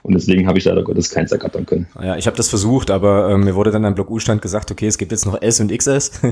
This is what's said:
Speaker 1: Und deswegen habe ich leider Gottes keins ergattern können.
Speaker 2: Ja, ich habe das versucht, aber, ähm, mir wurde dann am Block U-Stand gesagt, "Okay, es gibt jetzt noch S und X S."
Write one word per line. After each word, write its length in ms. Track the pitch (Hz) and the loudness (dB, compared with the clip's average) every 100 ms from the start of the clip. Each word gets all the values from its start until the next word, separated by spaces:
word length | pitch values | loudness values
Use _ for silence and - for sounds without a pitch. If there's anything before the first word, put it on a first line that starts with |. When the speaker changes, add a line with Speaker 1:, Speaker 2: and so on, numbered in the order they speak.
Speaker 1:
Und 120 | - | 0
deswegen 340 | 92 - 95 92 | 2 4 2 4
habe 100 | 92 | 2
ich 60 | |
leider 180 | 95 90 | 2 0
Gottes 280 | 90 87 85 | 0 -2 -2
keins 200 | 82 82 | -2 -2
ergattern 360 | - - 85 87 | -2 -4 -8 -4
können. 200 | 85 87 82 | -4 -4 -8
Speaker 2:
Ja, 160 | 90 87 | -6 -2
ich 100 | 113 | -2
habe 100 | 117 | -2
das 120 | 113 | -2
versucht, 420 | 107 104 131 - | 0 2 0 2
aber, 400 | 98 101 98 90 | 2 4 4 4
ähm, 140 | 98 | 4
mir 100 | 101 | 4
wurde 160 | 92 104 | 2 2
dann 140 | 107 | 2
am 100 | 107 | 0
Block 160 | 98 - | 0 -4
U-Stand 320 | 110 113 107 | -4 -2 -2
gesagt, 280 | 101 101 - | -2 -6 -6
"Okay, 140 | 104 107 | -4 -2
es 120 | - | -2
gibt 140 | 90 | -4
jetzt 140 | 107 101 | -4 -4
noch 140 | 92 | -2
S 200 | 110 113 | 0 0
und 100 | 104 | 0
X 160 | 117 139 | -2 0
S." 260 | 139 - - 127 | 0 -2 -2 -2